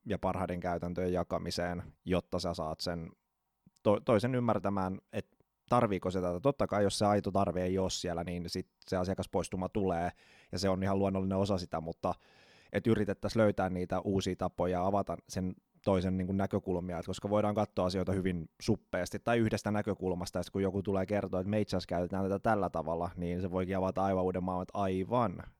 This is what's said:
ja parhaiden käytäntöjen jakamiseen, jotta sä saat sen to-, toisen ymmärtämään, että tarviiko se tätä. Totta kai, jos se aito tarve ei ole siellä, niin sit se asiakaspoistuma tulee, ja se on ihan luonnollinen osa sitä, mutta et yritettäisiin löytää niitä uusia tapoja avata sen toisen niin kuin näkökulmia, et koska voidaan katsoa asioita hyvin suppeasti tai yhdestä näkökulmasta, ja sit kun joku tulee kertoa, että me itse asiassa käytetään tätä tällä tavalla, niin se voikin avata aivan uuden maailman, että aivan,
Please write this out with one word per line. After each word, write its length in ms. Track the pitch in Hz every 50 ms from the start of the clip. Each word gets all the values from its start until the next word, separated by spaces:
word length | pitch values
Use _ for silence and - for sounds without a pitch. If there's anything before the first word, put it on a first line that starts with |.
| _
ja 140 | 117 98 85
parhaiden 400 | - 95 90 92 92 85 90 87
käytäntöjen 540 | 87 90 87 85 85 87 87 87 92 90 90
jakamiseen, 680 | 87 87 - 90 82 87 87 - - 87 87 87 87 85 - - _ _
jotta 340 | - 90 87 - _ - 87
sä 140 | 85 87 85
saat 260 | - 80 78 80 -
sen 320 | - 90 87 85 82 - - _ _ _ _ _ _ _ _ _ _ - _ _ _
to-, 160 | 110 101 -
toisen 360 | - - 117 104 104 123 131
ymmärtämään, 640 | 123 120 113 101 104 87 98 98 98 95 92 95 - - _ -
että 280 | 107 - _ _ _ _ _ _ _ _ _
tarviiko 400 | 120 123 117 104 98 90 - 92
se 100 | 90 92
tätä. 180 | 90 90 90 90
Totta 280 | - - - - 104
kai, 160 | - 95 104 101
jos 160 | 98 - -
se 60 | 107
aito 260 | 101 104 101 - 101
tarve 320 | 90 98 98 92 82 90 90
ei 140 | 90 95
ole 120 | 95 92 92
siellä, 340 | - - - 87 85 85 85
niin 260 | 90 87 87 85 78
sit 180 | - 90 - - _ _ -
se 100 | - -
asiakaspoistuma 720 | 92 90 92 95 - 95 - - 95 82 - - 92 90 92
tulee, 420 | - 110 98 92 85 82 87 87 - _ - - - - - _
ja 80 | - 90
se 100 | 92 98
on 140 | 92 92 95
ihan 160 | 98 98 98
luonnollinen 380 | 98 95 95 95 95 95 98
osa 200 | 95 98 98 101
sitä, 240 | 87 87 - - 82
mutta 320 | 80 82 85 - - 90 87 - _ _ _ - - - - - - - -
et 140 | 101 -
yritettäisiin 540 | 113 110 104 104 92 98 - - 101 - 113
löytää 280 | 110 104 - - 92 92
niitä 300 | 90 90 90 - 92 92
uusia 360 | - 101 95 98 - 95 90
tapoja 500 | - 92 90 - - 90 90 90 87 90
avata 320 | 98 101 98 95 - 85 - - -
sen 240 | - 98 92 92 - - _ _ _ _ _
toisen 320 | 107 98 92 87 92 92
niin 80 | 92 92
kuin 120 | 90 95
näkökulmia, 640 | 98 98 98 - 101 - 95 90 87 90 90 87 82
et 60 | -
koska 240 | 95 90 - - 101
voidaan 260 | 104 107 104 104 104
katsoa 300 | 107 104 - _ 101 90
asioita 260 | 92 92 95 92 90
hyvin 380 | 95 95 90 95 87 85 80 - _ -
suppeasti 580 | - - 107 - - _ - 90 87 - - 101
tai 180 | - 117 120
yhdestä 340 | 120 113 107 110 104 - 104
näkökulmasta, 680 | 104 104 101 107 95 - 92 92 90 87 87 - - 92
ja 40 | 87
sit 80 | -
kun 100 | - 98
joku 220 | 98 95 90 98 87
tulee 220 | 101 98 95 95
kertoa, 340 | 90 104 101 98 92 92 92
että 100 | 95 98
me 120 | 107 107
itse 160 | 104 - -
asiassa 120 | 90 - -
käytetään 340 | 87 87 90 85 95 95 98
tätä 160 | 95 98 95
tällä 300 | - 117 110 104 92 85
tavalla, 400 | - 82 76 78 85 85 87 87 -
niin 260 | 90 87 87 87 90
se 100 | 92 90
voikin 260 | 87 92 92 90 95
avata 260 | 92 92 92 90 92 95
aivan 200 | 98 95 92 92
uuden 200 | 92 90 92 90
maailman, 200 | 92 92 90 92
että 160 | - - 104
aivan, 640 | 101 95 95 95 92 - 113 123 117 95 87 - - - -